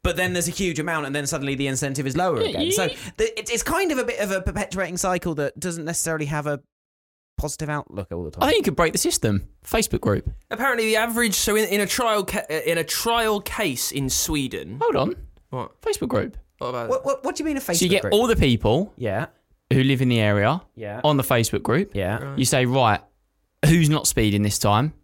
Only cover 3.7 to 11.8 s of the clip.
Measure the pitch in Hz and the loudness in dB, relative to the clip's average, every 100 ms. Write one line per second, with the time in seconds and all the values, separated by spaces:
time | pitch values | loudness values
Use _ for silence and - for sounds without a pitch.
3.7 | 339 370 262 233 - 196 190 190 190 196 | 0 0 0 -2 -4 -2 -2 -4 -4 -6
4.7 | 185 180 175 190 180 175 151 139 - 185 | -4 -4 -2 -2 0 -2 -2 -4 -4 -8
5.7 | 165 156 165 165 160 147 151 147 143 _ | -6 -6 -4 -2 -2 -2 -4 -4 -6 _
6.7 | _ _ _ _ _ _ - 151 - 151 | _ _ _ _ _ _ -8 -6 -6 -6
7.7 | 147 - 101 92 85 80 - 277 453 220 | -6 -6 -10 -8 -6 -8 -2 0 2 0
8.7 | 151 165 - 349 - 113 98 - _ - | 0 0 0 -2 0 0 0 -4 _ -4
9.7 | 226 220 - - 101 - - _ 220 269 | -2 0 0 0 0 -2 -10 _ -2 0
10.7 | 240 220 220 233 226 233 - - 214 208 | 0 2 2 2 2 0 2 2 2 2
11.7 | 202 | 2